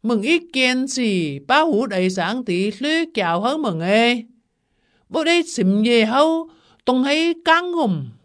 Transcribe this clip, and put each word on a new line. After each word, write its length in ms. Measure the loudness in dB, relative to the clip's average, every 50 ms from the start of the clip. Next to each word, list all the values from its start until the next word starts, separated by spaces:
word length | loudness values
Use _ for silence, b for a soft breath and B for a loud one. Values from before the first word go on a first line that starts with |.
| -2
mừng 180 | 0 -2 0
ý 180 | 2 0 0 0 0 -4 -2
kiến 340 | 0 0 0 0 -2 -4 -4
gì, 520 | -4 -2 0 0 0 0 -2 -2 -6 -8
ba 200 | -4 0 2 2
hú 260 | 4 2 2 0 0
đầy 240 | -2 -2 -2 -2 -2
sáng 360 | -2 -2 -4 -4 -4 -6 -4
tí 260 | -4 -2 -2 -2 -2 -4 -4
lưới 260 | -4 -2 0 -2 -2 -2 -4
kẹo 260 | -4 -2 0 0 0
hớ 180 | 0 -2 -2 -2
mừng 220 | -4 -4 -4 -4
ê. 440 | -2 2 2 2 4 2 0 -2 -6 -12 _ _ _ _ _ _ _ _ _ _ _ _ _ _ _ _
Bố 140 | -4 -2 0
đây 200 | 2 2 0 0
xìm 400 | -2 -4 -2 0 0 2 2 2
về 220 | 2 4 4 2
hâu, 440 | 2 2 2 2 2 2 -2 -4 -8 b b b b b b b
tông 180 | 0 0 2 2
hay 300 | 0 0 0 0 0 -2 -2 0
căng 280 | 2 2 2 2 -2 -2
hùm 360 | -2 0 0 -2 -4 -6 -10 -14 -20 _